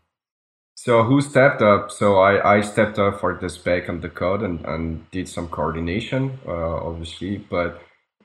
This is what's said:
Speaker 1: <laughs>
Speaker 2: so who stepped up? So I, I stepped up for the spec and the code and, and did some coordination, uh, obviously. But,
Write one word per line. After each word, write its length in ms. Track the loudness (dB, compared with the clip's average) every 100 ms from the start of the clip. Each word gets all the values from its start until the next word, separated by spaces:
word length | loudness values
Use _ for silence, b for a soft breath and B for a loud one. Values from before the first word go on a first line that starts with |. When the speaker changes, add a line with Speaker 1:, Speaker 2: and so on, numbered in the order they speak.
| _ _ _ _
Speaker 1:
<laughs> 400 | _ _ _ -8
Speaker 2:
so 280 | 2 4
who 180 | 4 2
stepped 400 | 2 4 4 6
up? 300 | 4 4 2
So 280 | 0 4 6
I, 380 | 6 4 4 4
I 40 |
stepped 360 | 2 0 0 2
up 220 | 0 0
for 180 | -4 -4
the 100 | -8
spec 400 | -6 -2 -2 -2
and 120 | -8
the 80 | -10
code 320 | -4 -2 -2
and, 240 | -4 -6 -6
and 460 | -6 -6 -8 -10
did 160 | -10 -8
some 220 | -10 -10
coordination, 920 | -6 -4 -4 -4 -6 -4 -4 -4 -8 -10
uh, 300 | -6 -6 -6
obviously. 600 | -8 -10 -12 -10 -8 -8
But, 440 | -6 -4 -4 -8 B B _ _